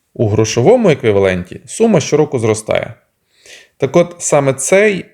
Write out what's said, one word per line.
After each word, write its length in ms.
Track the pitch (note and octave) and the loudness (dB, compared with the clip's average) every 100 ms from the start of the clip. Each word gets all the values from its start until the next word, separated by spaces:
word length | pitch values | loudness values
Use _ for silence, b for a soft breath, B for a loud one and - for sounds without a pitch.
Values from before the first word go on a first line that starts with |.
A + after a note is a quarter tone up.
| _ | _
у 140 | - G#2+ | -4 -2
грошовому 600 | G#2+ A2 A#2 C#3+ B3 G#3 | 0 0 0 2 2 2
еквіваленті 720 | C#3 A2+ G2 F#2+ F#2 F2 - - | 0 0 2 2 0 -6 -14 -14
сума 340 | - A3+ F3+ | -2 0 0
щороку 380 | - D3 D3+ C3 | 0 0 0 -2
зростає. 560 | A2 G#2+ - - - - _ _ B B B B B _ | -2 -2 -2 -4 -4 -12 _ _ B B B B B _
Так 200 | C3 E3+ | 0 0
от, 180 | F3 - | 0 -4
саме 340 | - D3 C#3 | -2 0 0
цей, 520 | C3 - F#3+ G#3+ F#3+ - | -2 0 2 2 -2 -10